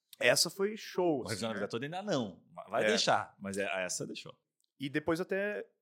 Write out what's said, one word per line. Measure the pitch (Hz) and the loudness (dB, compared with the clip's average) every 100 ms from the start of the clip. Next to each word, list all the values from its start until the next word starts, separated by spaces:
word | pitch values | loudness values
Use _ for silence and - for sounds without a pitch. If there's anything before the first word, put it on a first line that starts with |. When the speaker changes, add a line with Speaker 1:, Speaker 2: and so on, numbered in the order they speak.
| _ - | _ 2
Speaker 1:
essa | 117 143 175 | 4 6 2
foi | - 202 220 | 0 -2 -2
show, | - - 175 139 | -6 0 2 2
Speaker 2:
A | 95 | -2
Speaker 1:
assim, | |
Speaker 2:
revisão | 101 113 | -4 -4
da | |
Speaker 1:
né? | 107 | -4
Speaker 2:
vida | 101 | -4
toda | 117 | -4
ainda | 143 180 | -6 -6
não. | 208 147 104 82 _ 85 95 | 0 0 0 -6 _ -16 -4
Vai | 113 | 2
Speaker 1:
É. | 107 | 4
Speaker 2:
deixar, | 104 - 107 98 - | 4 4 4 2 -8
mas | 98 98 | -6 -2
é, | 98 95 | -2 -2
essa | 90 - - | -2 -4 -6
deixou. | - - - _ _ _ - | -10 -14 -20 _ _ _ -8
Speaker 1:
E | 139 | -4
depois | 147 160 165 | -2 0 0
até | 185 196 208 202 - _ | 0 -2 -2 -4 -8 _